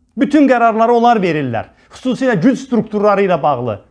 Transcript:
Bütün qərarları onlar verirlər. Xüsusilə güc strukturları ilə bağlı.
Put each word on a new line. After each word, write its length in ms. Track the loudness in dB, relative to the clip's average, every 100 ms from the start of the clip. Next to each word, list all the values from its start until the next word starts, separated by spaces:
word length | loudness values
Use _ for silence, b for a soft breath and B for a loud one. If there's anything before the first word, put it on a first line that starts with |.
| _ -4
Bütün 300 | 0 2 2
qərarları 460 | 4 2 2 2
onlar 260 | 2 2 2
verirlər. 500 | 0 -2 -4 -6 -8 b b
Xüsusilə 460 | -10 -6 -2 -2 0
güc 180 | 0 0
strukturları 640 | -2 -4 -4 -2 0 2 0
ilə 120 | 0
bağlı. 380 | -2 -2 -4 -8 -14